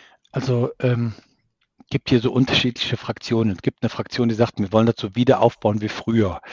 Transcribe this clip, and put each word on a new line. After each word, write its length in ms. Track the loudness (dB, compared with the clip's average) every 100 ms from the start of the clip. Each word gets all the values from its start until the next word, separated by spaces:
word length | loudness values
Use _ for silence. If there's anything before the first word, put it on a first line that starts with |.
| -20 _ _
Also, 380 | -6 -2 0 -2 -2
ähm, 340 | -2 0 -2 -6 _ _ _ _ _ _ -6
gibt 200 | -6 2
hier 100 | 2
so 100 | 2
unterschiedliche 680 | 2 2 2 0 -4 -6 -6
Fraktionen. 520 | -8 -8 -2 0 0
Es 100 | 0
gibt 200 | -4 -4
eine 60 | -6
Fraktion, 400 | -6 -8 -2 0
die 60 |
sagt, 240 | 2 0 -2
wir 140 | 0
wollen 120 | 4
das 120 | 4 2
so 160 | -2
wieder 260 | 0 2 4
aufbauen 400 | 4 2 -2 -2
wie 80 | -4
früher. 540 | -6 -2 0 0 -2 -14